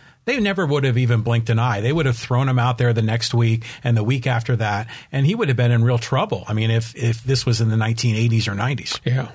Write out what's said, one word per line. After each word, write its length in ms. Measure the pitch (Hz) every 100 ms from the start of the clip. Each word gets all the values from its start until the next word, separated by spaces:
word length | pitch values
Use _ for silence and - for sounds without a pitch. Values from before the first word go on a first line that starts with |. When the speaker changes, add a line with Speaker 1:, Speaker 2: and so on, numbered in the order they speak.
| - _ -
Speaker 1:
they 120 | 277
never 260 | 202 196 160
would 180 | 143
have 140 | 135 117
even 240 | 123 117
blinked 280 | 110 117 113
an 80 | 113
eye. 220 | 123 104
They 120 | 113
would 140 | 160 139
have 100 | 117
thrown 320 | - 123 135
him 100 | 127
out 200 | 120 120
there 140 | 120
the 100 | 117
next 300 | 110 117 117
week 320 | 117 117 113 - -
and 140 | 127 113
the 80 |
week 220 | 107 135 127
after 300 | 117 117 120
that, 320 | 107 101 113 - -
and 160 | 139 139
he 80 |
would 140 | 226 180
have 80 | 120
been 140 | 120
in 140 | 120
real 140 | 117 120
trouble. 460 | - 131 214 98 -
I 40 |
mean, 180 | 110 110
if, 240 | 113 113 -
if 260 | 117 113
this 220 | 127 135 -
was 140 | 110
in 80 | 113
the 80 | 110
nineteen 400 | 110 113 123 110
eighties 320 | 117 113 107
or 60 |
nineties. 460 | 98 120 139 - -
Speaker 2:
Yeah, 260 | - 127 123